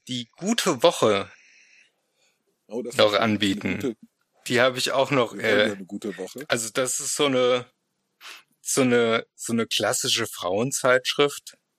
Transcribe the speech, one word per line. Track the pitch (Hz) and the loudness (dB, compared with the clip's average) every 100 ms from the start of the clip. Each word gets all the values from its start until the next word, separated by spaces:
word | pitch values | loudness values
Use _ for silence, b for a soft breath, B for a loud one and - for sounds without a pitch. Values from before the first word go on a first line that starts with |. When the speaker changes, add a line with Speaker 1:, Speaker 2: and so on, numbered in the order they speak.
| - | -8
Speaker 1:
die | 123 117 - | -8 -8 -8
gute | 185 226 202 135 | -4 0 0 4
Woche | 170 - 117 98 98 b b b b b b _ _ _ _ _ _ _ _ | 2 4 2 2 -2 b b b b b b _ _ _ _ _ _ _ _
Speaker 2:
Oh, | 110 | -10
das | 120 117 | -4 2
Speaker 1:
noch | 107 | 4
Speaker 2:
ist | 101 | 4
eine | |
Speaker 1:
anbieten. | 113 101 101 92 98 92 | 2 2 0 0 -4 -4
Speaker 2:
gute | 135 110 - _ _ _ - | -6 -8 -18 _ _ _ 0
Speaker 1:
Die | 120 | 4
habe | 131 127 | 4 2
ich | - | -2
auch | 135 131 | 0 2
noch, | 139 113 | 2 0
Speaker 2:
Wir | 101 | -2
wollen | 110 104 | 0 2
Speaker 1:
äh, | 107 | 2
Speaker 2:
ja | |
eine | 98 98 | -2 -10
gute | 101 107 95 | -10 -8 -8
Woche. | 92 123 147 | -12 -12 -6
Speaker 1:
also | 123 113 | -6 -4
das | 135 127 - | -4 -4 -4
ist | 143 - | -6 -2
so | 147 | 0
eine, | 127 123 123 120 _ _ _ _ _ B B B _ | 2 2 0 -4 _ _ _ _ _ B B B _
so | - - | -4 0
eine, | 127 120 117 113 - - | 2 4 2 0 -4 -12
so | - | -4
eine | 113 110 | -2 -2
klassische | - 104 127 127 113 110 | -2 0 -2 -2 -2 -4
Frauenzeitschrift | - 87 98 127 - 131 131 - - 143 - - - _ | -6 -4 -2 -2 0 2 2 0 0 0 0 -16 -20 _